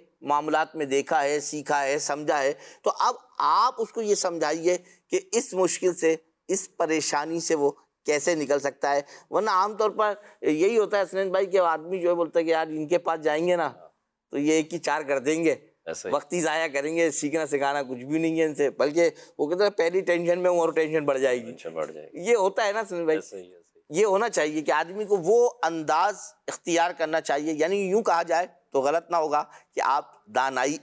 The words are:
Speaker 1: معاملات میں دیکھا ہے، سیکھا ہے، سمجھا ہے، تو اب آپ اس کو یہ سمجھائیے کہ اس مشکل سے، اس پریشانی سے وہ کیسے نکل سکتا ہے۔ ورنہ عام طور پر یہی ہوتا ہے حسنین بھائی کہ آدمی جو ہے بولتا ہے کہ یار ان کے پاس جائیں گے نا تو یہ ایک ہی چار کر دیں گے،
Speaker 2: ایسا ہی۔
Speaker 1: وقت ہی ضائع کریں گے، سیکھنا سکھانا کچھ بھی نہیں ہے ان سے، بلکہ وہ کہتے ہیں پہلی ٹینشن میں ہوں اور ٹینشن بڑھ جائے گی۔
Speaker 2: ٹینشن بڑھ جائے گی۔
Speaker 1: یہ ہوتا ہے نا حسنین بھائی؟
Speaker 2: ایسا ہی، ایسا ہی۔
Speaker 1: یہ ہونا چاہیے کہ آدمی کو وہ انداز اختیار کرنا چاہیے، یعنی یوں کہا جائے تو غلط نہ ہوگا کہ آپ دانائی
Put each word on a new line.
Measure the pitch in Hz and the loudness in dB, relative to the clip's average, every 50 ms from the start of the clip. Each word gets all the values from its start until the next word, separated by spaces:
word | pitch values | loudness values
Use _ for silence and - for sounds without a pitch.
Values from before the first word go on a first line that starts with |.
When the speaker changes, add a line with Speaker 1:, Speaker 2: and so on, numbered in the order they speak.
| - _ _ _ | -4 _ _ _
Speaker 1:
معاملات | - 139 147 147 151 156 151 156 160 156 - | -4 -2 -2 -2 0 0 0 0 -2 -2 -4
میں | 160 151 | -8 -4
دیکھا | 135 139 139 139 - 170 156 143 | -2 0 -2 0 0 0 0 2
ہے، | 139 147 151 | 0 0 -2
سیکھا | 143 - 151 151 143 - 147 143 139 | -4 -6 -8 -8 -4 -2 -2 0 0
ہے، | 135 143 151 | 0 -2 -2
سمجھا | 147 - 143 147 151 151 160 143 135 | -2 -4 -4 -4 -2 -2 0 2 2
ہے، | 139 147 - - - - - _ | 0 -2 -2 -10 -20 -20 -4 _
تو | 208 - - | -4 -2 0
اب | 185 226 247 - - _ _ - | 0 0 0 -2 -10 _ _ -2
آپ | - 147 160 190 226 254 262 247 | 2 2 4 4 4 2 0 -2
اس | 226 - - | -6 -6 -4
کو | 226 226 | -4 0
یہ | 208 202 | 0 0
سمجھائیے | - - 185 170 165 156 147 156 165 160 180 180 180 - - - _ _ _ | 2 0 -2 -2 -2 -2 -2 -2 0 2 2 0 0 -2 -12 -20 _ _ _
کہ | - 185 190 - - | -4 -4 -4 -2 -2
اس | 233 240 - 185 | -2 -2 -2 -2
مشکل | 185 185 170 - - - 180 170 | 0 0 0 0 0 0 0 0
سے، | - 165 160 160 160 - _ _ _ _ - | 2 2 0 0 0 -4 _ _ _ _ -4
اس | 180 196 - - _ | -4 -4 -4 -8 _
پریشانی | - 170 156 160 156 147 - - 143 147 156 165 170 | -4 -2 0 0 0 0 0 -2 -2 -2 -4 -6 -6
سے | 160 - 165 | -2 0 0
وہ | 151 143 139 143 - _ _ _ _ _ | 2 2 0 0 -2 _ _ _ _ _
کیسے | - 151 143 - 180 175 | -2 -2 0 2 0 0
نکل | 156 147 127 147 143 | 0 0 0 0 0
سکتا | 135 143 - - - 143 143 | 0 -2 -4 -2 -2 0 0
ہے۔ | 143 143 - - - - _ | 0 -2 -4 -14 -20 -16 _
ورنہ | - 170 208 220 | -4 -2 0 2
عام | 196 185 196 214 214 | 2 2 2 0 0
طور | 196 220 208 | 0 -2 0
پر | 175 180 214 208 202 202 - - - _ - | 2 0 0 0 0 -4 -10 -20 -18 _ -2
یہی | 160 151 151 175 202 233 220 | -2 2 2 2 4 4 2
ہوتا | 208 170 208 | 2 2 0
ہے | 202 190 | 0 0
حسنین | 170 185 190 196 190 | 0 -2 -4 -2 0
بھائی | 180 190 196 | 0 0 0
کہ | 185 180 196 | 2 2 4
آدمی | 180 170 160 160 156 170 190 185 | 4 4 2 -2 -4 -6 -6 0
جو | 170 175 | 0 0
ہے | 175 | 2
بولتا | 170 170 156 - 175 | 2 0 0 0 0
ہے | 160 | 2
کہ | 165 | 2
یار | 165 160 160 | 0 0 0
ان | 160 156 156 156 147 | -2 -4 -6 -2 0
کے | 180 170 | 0 0
پاس | - 175 165 160 | 0 0 -4 0
جائیں | 151 156 151 156 170 175 | 0 0 0 2 2 2
گے | 180 | 2
نا | 175 160 135 117 90 85 80 _ _ _ _ _ _ _ _ | 2 0 -2 -4 -8 -18 -20 _ _ _ _ _ _ _ _
تو | - 139 | -6 -2
یہ | 147 151 156 | 2 2 2
ایک | 160 151 156 165 | 2 2 0 -6
ہی | 165 | -6
چار | - 156 143 156 151 | -2 -2 -2 -2 0
کر | 135 143 135 | -2 -2 0
دیں | 120 143 160 165 170 | 0 0 0 2 2
گے، | 160 135 - - _ _ _ _ | 2 2 0 -4 _ _ _ _
Speaker 2:
ایسا | 82 82 - - 92 | -12 -10 -8 -6 -4
ہی۔ | 123 | -4
Speaker 1:
وقت | 147 - - 175 | -4 -4 -2 -2
ہی | 180 | -2
ضائع | 156 156 151 160 160 | 0 0 0 0 -2
کریں | 160 135 139 139 156 165 | -2 -2 -4 -4 -2 0
گے، | 170 170 160 | 2 2 2
سیکھنا | 147 - - 147 147 160 156 | 2 0 -4 -2 -2 -2 -2
سکھانا | 143 143 139 143 139 143 147 139 | -2 -2 0 0 0 0 -2 -4
کچھ | 127 131 120 123 | -6 -8 -10 -6
بھی | 139 151 160 | -4 -2 0
نہیں | 165 160 160 160 | 0 0 2 2
ہے | 160 | 0
ان | 156 147 | 0 0
سے، | 139 147 131 | 0 0 0
بلکہ | - - 123 147 147 170 170 156 - - - - _ - | 2 0 0 0 4 4 2 2 2 -2 -14 -20 _ -4
وہ | 143 | -2
کہتے | 147 175 180 208 | -2 0 2 2
ہیں | 202 | 0
پہلی | 202 - 170 175 175 190 | 2 2 0 2 0 0
ٹینشن | 185 185 175 170 175 170 175 185 | 0 0 0 0 2 0 0 2
میں | 180 180 | 2 2
ہوں | 180 170 | 2 4
اور | 165 160 | 2 2
ٹینشن | 147 165 160 151 156 160 147 | 2 0 0 0 0 0 0
بڑھ | 143 139 131 | 0 0 2
جائے | 135 131 123 123 | 2 2 0 0
گی۔ | 113 | -4
Speaker 2:
ٹینشن | 113 - - - 82 82 | -10 -14 -14 -14 -10 -6
بڑھ | 80 78 73 80 | -6 -6 -6 -8
جائے | 76 76 | -14 -18
گی۔ | - - 156 170 214 | -16 -14 -8 0 2
Speaker 1:
یہ | 240 | 2
ہوتا | 220 185 196 196 - 220 | 2 2 0 0 0 -2
ہے | 202 202 | 0 -2
نا | 220 | -2
حسنین | 220 196 185 175 170 | -6 -6 -6 -4 0
بھائی؟ | 156 156 160 | 0 0 -2
Speaker 2:
ایسا | - - 104 | -4 -10 -16
ہی، | 95 90 | -16 -18
ایسا | 90 92 - _ _ _ _ _ _ 147 | -18 -20 -20 _ _ _ _ _ _ 0
ہی۔ | 170 | 2
Speaker 1:
یہ | 214 | 2
ہونا | 208 190 196 226 233 | 2 4 2 0 0
چاہیے | 185 175 151 151 151 156 151 | 0 0 0 0 -2 -4 -2
کہ | 156 | 0
آدمی | 156 151 165 165 190 208 214 | 0 0 0 -2 -6 -8 -2
کو | 190 208 | 0 0
وہ | 190 160 175 220 240 240 240 - - - | 0 2 4 4 4 4 4 2 -2 -4
انداز | 165 165 160 156 147 151 160 185 208 202 180 - - - _ _ | -2 -2 -2 -2 0 0 2 2 0 -2 -4 -12 -16 -18 _ _
اختیار | - - - - 175 165 165 165 175 175 147 | -12 -12 -10 -4 0 2 2 2 0 0 -4
کرنا | 160 156 160 160 | -4 -2 -2 -2
چاہیے، | 151 - 143 147 151 160 160 | -2 0 -2 -2 -2 -4 -2
یعنی | 147 156 170 196 | 0 0 0 0
یوں | 202 196 185 190 220 220 | -2 0 0 0 0 2
کہا | 208 175 170 185 | 2 0 0 0
جائے | 165 170 165 - 226 - _ _ _ - | 0 0 0 0 -2 -8 _ _ _ -2
تو | 139 | 0
غلط | 131 143 151 170 165 - | 2 2 0 0 -2 0
نہ | 170 | 0
ہوگا | 170 156 156 147 147 156 - - - - _ _ | 0 0 2 0 -2 -2 -4 -12 -20 -20 _ _
کہ | - - | -2 0
آپ | - 135 147 151 - - _ _ | 2 2 0 0 -4 -14 _ _
دانائی | 104 107 127 131 135 131 127 127 147 156 147 | -4 -2 0 0 0 0 0 -2 -2 -2 -2